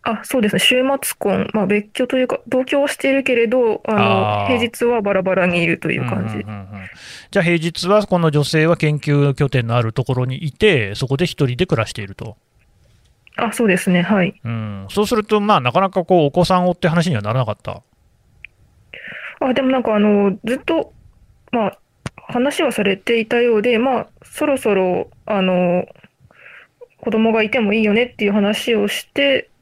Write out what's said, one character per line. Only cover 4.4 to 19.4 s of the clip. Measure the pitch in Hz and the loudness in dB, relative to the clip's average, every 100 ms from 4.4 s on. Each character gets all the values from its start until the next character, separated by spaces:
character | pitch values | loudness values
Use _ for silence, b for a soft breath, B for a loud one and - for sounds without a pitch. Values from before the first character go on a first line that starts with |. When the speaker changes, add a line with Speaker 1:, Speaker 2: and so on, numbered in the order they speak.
Speaker 2:
あ | |
ー。 | 101 247 | 0 0
Speaker 1:
平 | |
日 | 233 - 240 | -2 -2 -2
は | 240 | 0
バ | 202 | 0
ラ | 190 | 0
バ | 185 | 0
ラ | 185 180 | 0 0
に | 175 | 0
い | 170 | 0
る | 165 | -2
と | 156 | -2
い | 120 | -4
う | 123 | -4
感 | 117 110 | -4 -4
じ。 | 110 | -6
Speaker 2:
う | |
ん | |
う | |
ん | 107 | -8
う | |
ん | 104 | -12
う | |
ん。 | 95 104 92 B B B B | -12 -16 -16 B B B B
じ | 202 | 0
ゃ | |
あ、 | |
平 | 170 170 | 2 0
日 | 165 165 175 | -2 -4 2
は | 208 208 | 2 4
こ | 180 | 2
の | 165 | 2
女 | 147 | 2
性 | 143 160 156 | 0 2 2
は | 170 | 2
研 | 156 151 | 2 0
究 | - 143 143 | 0 2 2
拠 | 131 143 | 2 0
点 | 127 117 | 0 0
の | 120 | 0
あ | |
る | 113 | 0
と | 110 | -2
こ | 127 | -2
ろ | 127 127 | -2 -2
に | 131 160 | -4 -8
い | |
て、 | - 214 156 101 | 2 2 4 0
そ | 101 127 | -4 -4
こ | 135 | -2
で | 180 | -2
一 | - 135 | 0 -2
人 | 123 | 0
で | 185 | 0
暮 | 135 | 0
ら | 107 | -2
し | |
て | - | -6
い | 98 | -12
る | |
と。 | 95 110 - _ _ _ _ _ _ _ _ _ - | -12 -14 -16 _ _ _ _ _ _ _ _ _ -6
Speaker 1:
あ、 | 233 | -6
そ | - 226 | 0 0
う | |
で | 180 | 2
す | - | 2
ね。 | 180 | 0
は | 175 208 | 2 2
い。 | 175 - 117 | 0 -4 -8
Speaker 2:
う | |
ん。 | 113 110 101 98 | -6 -6 -10 -6
そ | 190 | -2
う | 208 | 0
す | |
る | 233 214 | 0 0
と、 | 214 | 0
ま | 208 190 | 2 2
あ、 | |
な | 123 | 2
か | 185 | 0
な | 190 | 0
か | 190 170 | -2 2
こ | 180 | 2
う、 | 143 | 4
お | |
子 | 180 175 | 2 2
さ | 185 | 2
ん | 180 | 2
を | |
っ | 175 | 0
て | 175 | 0
話 | 165 165 | 2 0
に | 123 | -2
は | |
な | 104 | -2
ら | 123 | -2
な | 113 | -2
か | |
っ | 104 | -4
た？ | - 92 _ _ _ _ _ _ - _ _ _ _ B B B B B | -8 -14 _ _ _ _ _ _ -20 _ _ _ _ B B B B B